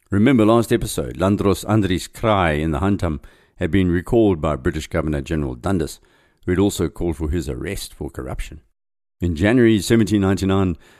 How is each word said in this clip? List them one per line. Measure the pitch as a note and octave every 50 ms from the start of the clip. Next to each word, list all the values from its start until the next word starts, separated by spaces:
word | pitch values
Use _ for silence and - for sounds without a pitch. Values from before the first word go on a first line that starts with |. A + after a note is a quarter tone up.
| _ -
Remember | F#2+ G2+ G#2+ C3+ C3+ A2+ G#2+
last | G#2+ A#2 A#2 G#2+ -
episode, | A#2+ A2 A#2 - - - C#2+ A#1+ B1
Landros | D2+ F2+ G2 G#2 F#2+ F#2 G2 F#2 - -
Andries | - G#2+ A2 G2 F2+ F#2 E2 - -
Kraai | - - - A2 G#2 G2 F2 D#2+ D2 D2+
in | D#2 E2
the | D2+ C#2+
Huntam | F#2+ G2+ G2+ F#2+ F2+ E2+ D2+ C#2+ - - _ _ _ _ _
had | - F#2 E2
been | D#2 G2 F#2 F2
recalled | E2+ F2+ E2 - B2 A#2 A2 G2+ F#2 D2+
by | D2 D#2 D2
British | C2 B1+ F2 D#2 D#2 -
Governor | - - E2 D2 D#2 D2 C#2+
General | C2+ - E2 D2+ C#2+ B1+ B1+
Dundas, | A#1+ A#1+ F#2 G2 E2+ D2+ - - - _ _ _ _ _ _ _ _ -
who | F#2
had | F2+ F2
also | G2+ G2+ - - F2 D2+
called | - - F2 E2+ D#2+
for | - D#2+ D2
his | D#2 F2 D2+ D2+
arrest | B1+ B1 C2+ F2+ G2+ - - -
for | - - D2+ C2+
corruption. | - - B1+ C2 - - - - D2+ D2+ _ _ _ _ _ _ _ _ _ _ _ -
In | F#2 F2 E2+
January | D2+ E2+ G#2 B2 B2+ A#2 A2+ A2+ G2
seventeen | E2+ - A#2+ A2+ G#2+ F2+ G#2 G2+
ninety-nine, | G2 F#2+ G2 E2+ F#2+ F#2+ F#2+ G2 F#2+ F#2 E2+ - - _ _